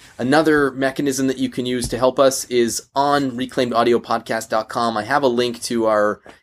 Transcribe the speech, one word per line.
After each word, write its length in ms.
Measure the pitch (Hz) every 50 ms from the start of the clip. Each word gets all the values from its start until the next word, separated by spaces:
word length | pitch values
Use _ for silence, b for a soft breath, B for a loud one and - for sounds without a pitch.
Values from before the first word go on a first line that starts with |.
| b b b b
Another 520 | 120 127 143 160 160 156 151 147 143 135
mechanism 560 | 123 135 135 131 131 - 143 143 131 135 135
that 100 | 131 131 131
you 100 | 135 127
can 160 | - 135 123
use 200 | 123 127 123 120 -
to 80 | -
help 220 | 113 127 131 123 -
us 260 | 139 135 131 - -
is 440 | - 123 120 120 113 110 - - _ -
on 400 | 131 143 143 143 143 139 131 117
reclaimed 380 | 123 131 123 - 139 127 120 117
audio 260 | 117 120 120 117 110
podcast 500 | - - 117 117 117 - 120 110 110 -
dot 180 | 113 110 107 -
com. 280 | - 123 117 117 110
I 60 | 107 104
have 180 | 110 139 147 143
a 40 |
link 340 | 127 120 120 123 123 117 - -
to 220 | - 123 117 113
our 360 | 110 107 107 104 107 101 - B B B B